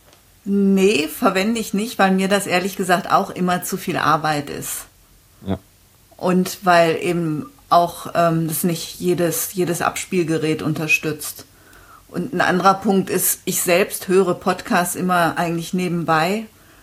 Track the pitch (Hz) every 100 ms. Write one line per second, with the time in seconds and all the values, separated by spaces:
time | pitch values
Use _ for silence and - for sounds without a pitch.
0 | _ _ _ _ 196 202 196 190 190 247
1 | 311 - 233 185 208 233 214 196 233 -
2 | 190 190 190 196 190 180 190 - 180 175
3 | - 165 190 - 180 180 - 190 - 160
4 | - 156 156 151 143 - 135 - - _
5 | _ _ _ _ 98 95 - _ _ _
6 | _ - 185 185 185 - 190 175 165 156
7 | 175 170 165 151 127 - - 175 170 -
8 | - - 170 165 160 160 180 165 - -
9 | 180 170 170 160 - 190 170 170 - -
10 | - 185 160 160 151 156 151 151 156 -
11 | 156 151 - - - _ - - - -
12 | - - 180 180 - 180 185 190 208 196
13 | 185 185 - - - 180 185 175 180 -
14 | - 185 180 180 196 180 - 190 180 -
15 | 180 180 165 151 170 170 165 185 180 175
16 | 160 160 170 214 220 _ - -